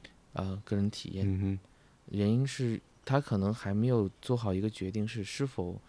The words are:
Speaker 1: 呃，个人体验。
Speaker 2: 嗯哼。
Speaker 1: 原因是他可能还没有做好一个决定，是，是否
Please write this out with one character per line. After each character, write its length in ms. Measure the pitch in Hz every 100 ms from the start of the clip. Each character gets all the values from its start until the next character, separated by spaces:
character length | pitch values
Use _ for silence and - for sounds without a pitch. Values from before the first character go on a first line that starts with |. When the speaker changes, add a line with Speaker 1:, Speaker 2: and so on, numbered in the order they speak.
| - - -
Speaker 1:
呃， 280 | - 95 95
个 120 | - 101
人 140 | 101
体 200 | - -
验。 160 | 92 101
Speaker 2:
嗯 120 | 95
哼。 200 | 98 98 - - - _ -
Speaker 1:
原 180 | 101 101
因 160 | 117 135
是 340 | - 123 113 - -
他 160 | - 139
可 180 | - 104
能 160 | 98
还 200 | 110 101
没 140 | 101 120
有 220 | 120 98 -
做 140 | - 120
好 180 | 110
一 80 | 92
个 80 | 107
决 220 | - 95
定， 140 | 107 107
是， 180 | 113
是 220 | 98 - 139
否 320 | - 87 98